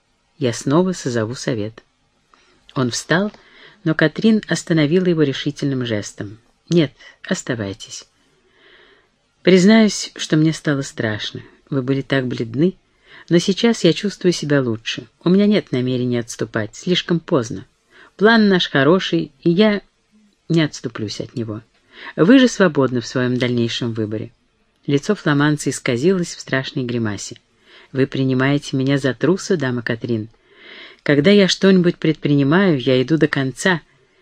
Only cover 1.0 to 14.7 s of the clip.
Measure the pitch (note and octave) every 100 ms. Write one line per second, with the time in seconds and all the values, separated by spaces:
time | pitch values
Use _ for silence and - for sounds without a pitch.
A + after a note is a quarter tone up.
1 | C#3+ A#2+ A2 C3 - A#2+ G#2 - - _
2 | _ _ _ _ _ _ _ - B2 A2+
3 | - D#3+ G#3 - _ - - _ D#3+ D#3+
4 | D#3 - G#3 A3 - E3 - D#3+ D3 F3+
5 | F3+ E3 C#3+ C3 - C#3 D3 C3 A#2+ G#2+
6 | G2 - G#2 A2 _ _ - E3+ C#3+ _
7 | - _ - F#3 - A#2+ G2 G2 - -
8 | - _ _ _ _ _ _ _ _ _
9 | _ _ _ _ - F#3 F#3 A3+ G#3+ -
10 | - - - D#3 D#3 D#3 - C#3 C3+ -
11 | A#2 G#2+ - B2 A2 _ - C#3+ B2+ C3+
12 | C3+ C#3 B2+ B2 A#2 A2+ F3 - _ _
13 | _ - - E3+ F#3 F#3+ A#3 A3+ F3 D#3
14 | G3+ - F3+ E3+ D3+ C#3+ B2+